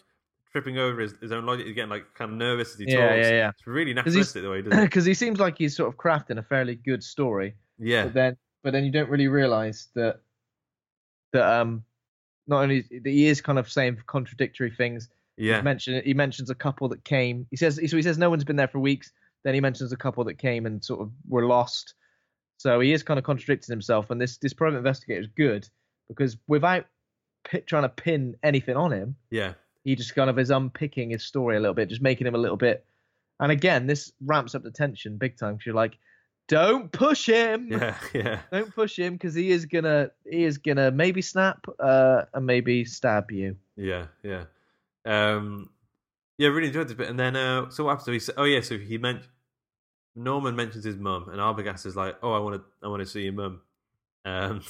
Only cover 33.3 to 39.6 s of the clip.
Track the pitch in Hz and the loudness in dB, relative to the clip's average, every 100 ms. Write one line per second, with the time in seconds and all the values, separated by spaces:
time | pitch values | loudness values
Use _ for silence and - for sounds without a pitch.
33.3 | - 143 151 180 143 131 147 - - 135 | -4 0 2 4 2 2 -2 -4 -10 0
34.3 | 151 117 135 110 - 147 104 107 107 131 | 0 0 -8 -8 -4 -4 -4 -10 -4 -6
35.3 | - 107 104 117 110 113 - _ _ _ | -4 -8 -6 -4 0 0 -2 _ _ _
36.3 | _ - 156 185 262 180 - 285 285 - | _ 2 4 6 4 -2 2 2 2 4
37.3 | 226 233 220 240 107 117 - - 131 110 | 4 4 0 -4 -4 -4 -6 -6 -4 -4
38.3 | 95 - 190 220 220 214 - 180 180 180 | -4 -6 -6 -4 -2 -2 -2 -6 -4 -6
39.3 | 160 185 175 | -2 2 2